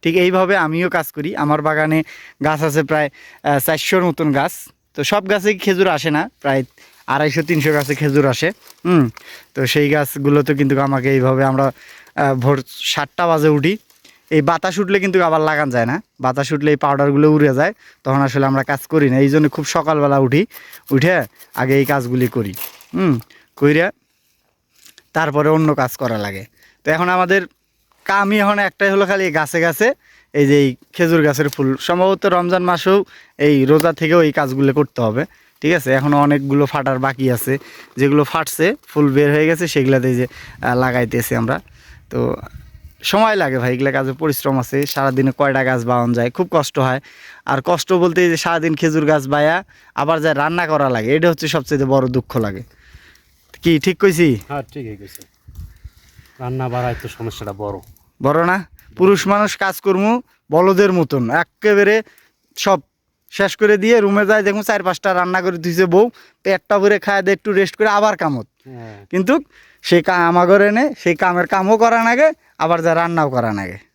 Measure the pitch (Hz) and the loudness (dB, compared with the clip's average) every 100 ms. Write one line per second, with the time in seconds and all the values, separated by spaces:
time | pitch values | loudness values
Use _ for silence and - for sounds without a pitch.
0 | 165 170 180 185 185 196 160 160 180 175 | 0 2 2 2 2 0 0 -2 -2 -2
1 | 151 - 151 208 147 151 151 156 156 156 | -6 -8 -8 -4 -2 0 0 -2 0 -2
2 | 156 - - _ 147 156 156 147 147 156 | -4 -12 -20 _ -4 -2 -2 -2 -2 -2
3 | 147 - - - - 143 - 156 - 190 | -2 -6 -20 -8 -2 -2 0 -4 0 0
4 | 175 151 156 139 151 - - _ _ - | 0 -2 -2 0 -2 -6 -20 _ _ -8
5 | 143 202 190 202 196 196 202 185 190 156 | -2 -2 0 -2 0 -2 -2 0 0 0
6 | 151 147 208 _ - 135 127 _ _ _ | -2 -2 -4 _ -2 -2 -4 _ _ _
7 | - 135 151 143 151 165 147 151 139 143 | -6 -2 0 -2 -2 0 0 0 -2 -2
8 | 151 139 139 123 165 214 - - 170 180 | 0 2 2 0 -4 -4 -20 -10 0 2
9 | 123 - - - _ - 127 151 147 151 | 2 -2 -20 -20 _ -6 -2 0 2 0
10 | 139 143 139 147 139 143 139 135 139 135 | -2 -2 2 2 2 0 0 0 0 -2
11 | 127 135 127 131 135 135 135 - - - | 0 2 2 2 0 2 -2 -2 -20 -20
12 | - - 143 135 127 139 127 - - - | -16 -4 -2 0 0 0 -2 -10 -6 -4
13 | 143 - 175 160 151 147 147 214 _ _ | -6 -4 0 2 2 2 0 -4 _ _
14 | _ _ _ 156 139 165 190 180 190 196 | _ _ _ 0 0 0 -2 -4 -2 0
15 | 196 185 170 156 156 151 147 123 117 156 | 2 2 2 2 0 0 0 0 0 -2
16 | - _ 127 127 139 151 147 147 147 139 | -8 _ -4 -2 -4 -2 0 0 0 2
17 | 143 143 151 151 147 131 160 220 - _ | 2 4 4 4 4 2 -2 -4 -20 _
18 | 135 135 139 127 135 135 131 139 - 156 | -2 0 0 0 0 0 -2 -6 -2 0
19 | 143 127 139 151 151 - 147 - 151 156 | 2 2 2 4 2 -2 -4 -2 0 0
20 | 143 139 135 143 220 - - - - 135 | 2 2 2 0 -2 -8 -20 -20 -2 0
21 | 156 180 117 _ - - 131 139 135 143 | 2 0 -4 _ -18 -6 0 2 2 -2
22 | 120 127 127 - 101 92 - - _ 240 | -2 -2 -2 -2 -6 -8 -16 -18 _ -2
23 | 185 127 - - _ - 143 151 180 - | 0 0 -4 -20 _ -2 2 2 0 -6
24 | _ _ _ _ _ _ _ _ _ _ | _ _ _ _ _ _ _ _ _ _
25 | _ 160 160 143 151 156 156 143 127 - | _ -4 -2 0 2 2 2 0 -2 -4
26 | 123 113 101 95 - _ _ _ - 160 | -4 -4 -6 -10 -16 _ _ _ -4 -2
27 | 180 180 180 196 180 _ _ _ _ _ | 0 0 2 0 -2 _ _ _ _ _
28 | - 196 202 214 202 208 196 _ 202 196 | -4 -2 0 0 0 0 -2 _ 0 0
29 | 190 196 190 156 151 170 165 151 226 277 | 0 0 -2 -2 -2 0 -2 2 0 0
30 | _ _ _ 147 139 143 139 127 _ - | _ _ _ 0 4 4 2 -2 _ -4
31 | 170 170 151 135 143 - 135 131 - 175 | 2 2 2 0 -4 -2 -2 -2 -2 0
32 | 190 190 202 180 175 185 180 175 185 202 | 2 2 0 0 0 0 0 0 2 2
33 | 190 - _ - 147 143 131 156 165 160 | 0 -12 _ -2 2 4 4 4 2 -2
34 | 160 175 156 143 143 131 139 139 143 - | 0 2 2 0 -4 0 0 2 -2 -2
35 | 113 110 170 _ _ _ 151 175 131 131 | -2 -2 -6 _ _ _ -2 -2 0 0
36 | 143 143 147 143 139 139 139 151 135 131 | 2 2 2 2 0 0 0 -2 -4 -2
37 | 131 127 131 120 - 139 - - - - | -4 -2 -2 -2 -2 -6 -6 -20 -18 -2
38 | 139 147 143 165 156 - 165 247 _ - | 2 2 2 -2 -6 -2 -2 -2 _ 0
39 | 147 135 147 147 156 165 170 - 131 131 | 2 2 2 2 2 0 -2 0 2 2
40 | 127 123 127 - - - 123 123 127 123 | 2 -2 -4 -8 -20 -8 -4 0 0 0
41 | 117 120 117 120 113 - - - - - | -2 -4 -4 -4 -2 -4 -8 -20 -20 -20
42 | _ 123 123 - - - - - - _ | _ -6 -4 -6 -12 -20 -20 -20 -20 _
43 | - 196 220 208 151 131 123 127 139 135 | -4 0 2 0 0 -2 -2 0 -2 -2
44 | 135 135 156 139 147 135 117 139 143 - | -4 -4 -4 -2 -2 -2 -2 -4 -4 -2
45 | 135 131 135 - 143 135 131 127 117 123 | -2 0 0 0 0 0 0 -2 0 0
46 | 120 120 120 - 180 165 139 - 131 131 | 0 0 -2 -4 -2 -2 -2 -2 -2 -2
47 | - - - - - 139 - 175 - 185 | -8 -20 -20 -14 -4 -4 -2 -4 0 0
48 | 175 165 180 165 180 170 165 151 165 156 | 2 2 2 0 -2 -2 -2 -2 0 0
49 | 151 151 135 147 151 170 196 _ _ - | 2 0 0 0 2 0 -6 _ _ -6
50 | 143 160 156 143 147 170 170 151 139 120 | -2 0 0 0 -2 -2 -2 0 0 0
51 | 110 147 170 160 156 165 131 143 135 135 | 0 2 2 0 -2 -4 -2 -2 2 2
52 | 127 127 - 123 107 95 120 _ _ - | 2 -2 -4 -4 -4 -6 -14 _ _ -20
53 | _ _ _ _ _ - 170 160 190 175 | _ _ _ _ _ -6 0 0 0 2
54 | 202 160 165 113 - 143 123 147 117 101 | 2 4 2 2 -4 -10 -10 -14 -14 -14
55 | 98 - - _ - - - - - _ | -18 -20 -20 _ -20 -20 -20 -20 -20 _
56 | _ - - _ 127 131 127 123 123 117 | _ -20 -20 _ -10 -6 -4 -4 -4 -6
57 | 117 - 113 - 104 98 104 95 - _ | -12 -10 -12 -10 -12 -10 -10 -10 -14 _
58 | _ _ 135 151 170 185 170 _ _ - | _ _ -2 0 0 -2 -6 _ _ 0
59 | 185 196 190 202 208 - 196 185 196 185 | 2 2 2 0 0 -2 -6 -4 -2 0
60 | 202 240 - _ _ 151 185 185 202 180 | 0 -2 -6 _ _ 2 2 4 2 2
61 | 156 139 117 147 170 _ 214 202 202 214 | 0 -2 -2 -2 -4 _ 0 2 4 2
62 | 214 _ _ _ _ - - 185 _ _ | -2 _ _ _ _ -6 -2 -2 _ _
63 | _ _ _ - 196 - 214 208 214 240 | _ _ _ -4 -4 0 2 2 4 2
64 | 202 202 202 214 202 202 208 208 185 180 | 4 2 2 2 2 -2 -2 -2 -2 -4
65 | 202 180 180 185 180 175 165 165 185 175 | -2 0 0 0 -2 -4 -4 0 2 4
66 | 233 - _ _ - 190 _ 202 196 202 | 2 -2 _ _ -2 -2 _ 2 2 0
67 | - 196 185 196 214 190 196 - 214 208 | -2 -2 0 -2 0 0 0 0 0 2
68 | 214 196 165 131 107 _ 135 127 113 104 | 0 0 -4 -4 -8 _ -20 -20 -20 -20
69 | 101 180 185 277 285 _ _ _ - 175 | -6 -4 0 0 -2 _ _ _ 0 0
70 | 160 180 170 175 175 196 202 214 285 247 | 2 0 2 2 4 4 4 2 -2 -2
71 | 175 165 185 180 - 196 190 220 233 233 | -4 0 0 0 0 -2 2 2 4 2
72 | 226 240 311 311 _ _ 160 170 165 165 | 0 2 2 0 _ _ 0 0 2 0
73 | 170 170 147 127 117 104 95 92 _ | 0 0 0 0 -2 -4 -8 -12 _